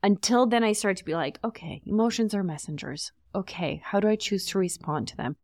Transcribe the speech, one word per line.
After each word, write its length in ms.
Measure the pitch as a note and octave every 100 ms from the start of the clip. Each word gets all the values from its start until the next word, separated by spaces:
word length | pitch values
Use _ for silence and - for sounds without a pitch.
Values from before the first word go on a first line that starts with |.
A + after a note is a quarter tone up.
Until 420 | G3+ G3 - A#3+ B3
then, 160 | A#3+ A3+
I 80 |
started 240 | G#3+ G#3 F#3+
to 80 | -
be 80 | E3
like, 240 | E3 - D3+
"Okay, 360 | - E3 C#3+ -
emotions 480 | G#3+ A3+ A3+ A3
are 100 | G3+
messengers. 680 | F#3 D3+ - D3 - D3 - _ _
Okay, 460 | - F#3 - E3+ D#3 -
how 140 | G3+
do 60 | G#3+
I 60 | G#3+
choose 280 | - G3 -
to 100 | G3
respond 480 | F3+ - - D3+ -
to 60 | -
them? 200 | B2 D3+